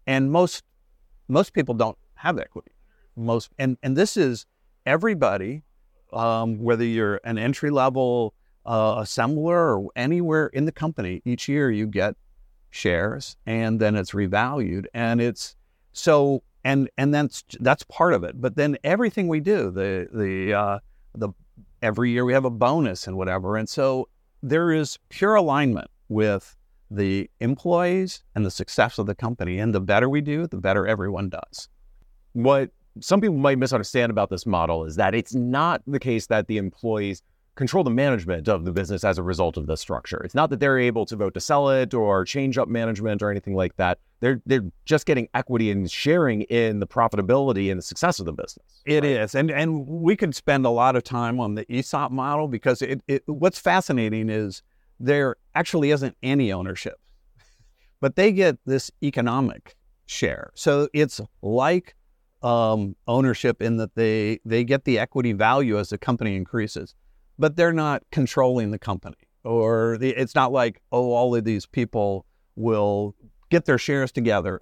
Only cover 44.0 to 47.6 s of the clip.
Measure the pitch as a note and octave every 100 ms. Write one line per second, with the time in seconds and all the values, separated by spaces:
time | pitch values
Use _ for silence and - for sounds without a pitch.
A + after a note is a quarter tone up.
44 | _ - A#2+ B2 - C3+ F2+ - - D3+
45 | - C3 A2+ B2+ C3 A#2 G#2+ G2 F2+ -
46 | C#3+ F3 C#3 G#2+ - A#2 A2+ G#2 F#2+ B2
47 | A#2 G#2 F#2+ C3+ C3+ G2